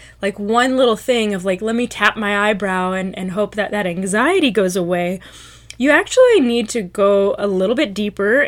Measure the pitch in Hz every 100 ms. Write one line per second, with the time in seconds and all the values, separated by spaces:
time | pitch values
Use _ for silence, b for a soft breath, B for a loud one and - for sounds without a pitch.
0 | B B 202 202 202 233 254 262 247 214
1 | - 240 214 190 190 185 220 233 240 -
2 | 208 208 208 202 208 196 202 185 185 190
3 | 185 - 185 185 202 208 196 208 185 175
4 | 190 208 277 381 277 202 185 190 170 175
5 | 175 185 B B B B B - 269 302
6 | 415 - 508 415 240 233 220 233 180 -
7 | 202 202 196 - 202 185 190 254 262 190
8 | 208 - 202 262